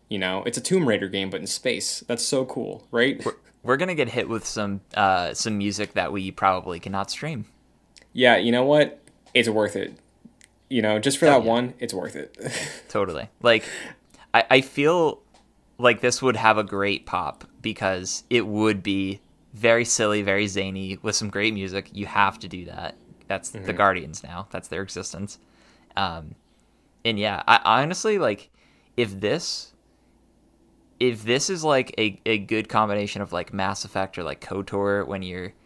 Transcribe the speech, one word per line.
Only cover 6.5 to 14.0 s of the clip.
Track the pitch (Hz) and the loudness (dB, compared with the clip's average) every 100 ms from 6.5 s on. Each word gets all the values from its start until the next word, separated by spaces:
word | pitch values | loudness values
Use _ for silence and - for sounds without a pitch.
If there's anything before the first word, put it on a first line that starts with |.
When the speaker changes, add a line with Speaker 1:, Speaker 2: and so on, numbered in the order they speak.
| 92 90 87 | 2 -2 -8
Speaker 2:
cannot | 95 98 98 | -6 -6 -6
stream. | - 147 131 - _ _ _ _ - _ - | -6 -8 -8 -12 _ _ _ _ -20 _ 4
Speaker 1:
Yeah, | 123 107 | 6 6
you | 117 | 6
know | 120 | 2
what? | 131 151 139 - - _ _ | 4 4 4 0 -20 _ _
It's | 123 117 | 2 2
worth | 107 104 | 2 0
it. | 98 90 - _ _ - _ - _ - | -2 -8 -10 _ _ -20 _ -20 _ -4
You | 127 | 0
know, | 107 107 | 2 2
just | 139 139 | 2 4
for | 156 | 6
Speaker 2:
Oh, | |
Speaker 1:
that | 135 | 6
Speaker 2:
yeah. | 113 | 4
Speaker 1:
one, | 117 123 - | 0 0 -6
it's | 117 | -8
worth | 98 - | -6 -8
it. | 73 - - | -10 -14 -12
<laughs> | - - 147 - - | -8 -8 -8 -12 -6
Speaker 2:
Totally. | 104 95 76 - _ | -4 -2 -4 -10 _
Like, | 120 113 - - - - | 4 4 2 -12 -14 -18